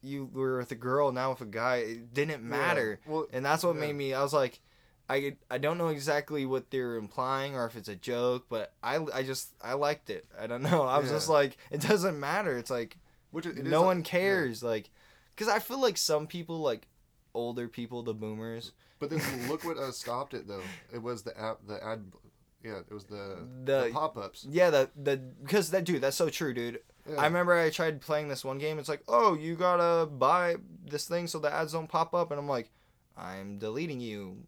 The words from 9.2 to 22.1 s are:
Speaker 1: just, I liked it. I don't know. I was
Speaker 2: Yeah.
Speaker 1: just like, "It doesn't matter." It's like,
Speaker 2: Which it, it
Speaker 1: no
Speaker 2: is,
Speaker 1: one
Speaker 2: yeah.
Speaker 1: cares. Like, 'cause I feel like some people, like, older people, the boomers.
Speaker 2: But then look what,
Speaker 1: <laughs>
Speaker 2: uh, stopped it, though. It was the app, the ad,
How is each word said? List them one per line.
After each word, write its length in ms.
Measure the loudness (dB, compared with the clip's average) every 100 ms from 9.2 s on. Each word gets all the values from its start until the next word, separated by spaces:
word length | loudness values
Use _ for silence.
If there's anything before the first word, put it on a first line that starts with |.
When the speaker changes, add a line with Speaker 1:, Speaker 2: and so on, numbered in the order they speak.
Speaker 1:
just, 280 | -2 -4 -8 _
I 120 | -6
liked 380 | 0 0 0 -4
it. 160 | -10 -8 -12
I 80 | -8
don't 160 | -2
know. 200 | 2 4
I 160 | 4 4
was 100 | 2
Speaker 2:
Yeah. 80 | 0
Speaker 1:
just 120 | 4
like, 280 | 4 4 0 -8
"It 80 | -4
doesn't 400 | 4 4 4 0
matter." 360 | -2 0 0 -2
It's 140 | -2
like, 280 | -4 -4 -10 _ _ _
Speaker 2:
Which 140 | -8 -6
it, 120 | -6
it 80 | 2
Speaker 1:
no 140 | 6
Speaker 2:
is, 60 | 6
Speaker 1:
one 120 | 4
Speaker 2:
yeah. 60 |
Speaker 1:
cares. 580 | 0 0 2 2 0 -2
Like, 280 | -2 -2 -4 _ -20 -20 _
'cause 140 | -4 0
I 120 | 0
feel 200 | 0 2
like 160 | 2 2
some 300 | 2 2 0
people, 320 | -8 -6 -2
like, 300 | 0 0 -6 _ _ _ _
older 360 | -4 -4 -4 -6
people, 340 | -6 -8 -6
the 100 | -6
boomers. 600 | -6 -6 -6 -8 -10 -12 _ _ _
Speaker 2:
But 100 | -4
then 380 | -2 -2 -4 -4
look 160 | -4
what, 140 | -4 -4
Speaker 1:
<laughs> 60 |
Speaker 2:
uh, 80 | -6
stopped 420 | -6 -4 -4 -4
it, 120 | -8 -8
though. 160 | -10 -10 -14 -12
It 60 | -10
was 200 | -6 -6
the 160 | -8 -8
app, 200 | -6 -6 -8
the 160 | -10
ad, 300 | -6 -8 -10